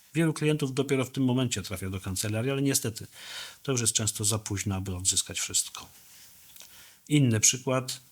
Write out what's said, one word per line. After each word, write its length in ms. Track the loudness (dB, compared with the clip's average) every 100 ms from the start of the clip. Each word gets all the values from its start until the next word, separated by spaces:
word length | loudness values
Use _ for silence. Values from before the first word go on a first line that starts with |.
| -6
Wielu 180 | 0 2
klientów 420 | 2 2 2 0
dopiero 300 | 0 2 0
w 60 | 0
tym 140 | 0
momencie 380 | 2 2 2 -2
trafia 280 | -4 -6 -4
do 100 | -6
kancelarii, 500 | -4 -4 -2 -2 -2
ale 120 | 0
niestety 440 | 2 2 0 -6 -10 -14 -14 -12 -14 -8
to 100 | -2
już 80 | 0
jest 120 | 2
często 320 | 2 0 0
za 140 | 0 -2
późno, 360 | -2 -4 -2
aby 220 | -2 -2 -2
odzyskać 440 | 0 0 -2 -4
wszystko. 480 | -2 -2 -2 -8 -16 -20 -20 -20 -20 -20 -20 -20 -20 -20 -20 -20 2
Inny 320 | 4 6 6
przykład, 600 | 4 2 0 -2 -2 -8 -12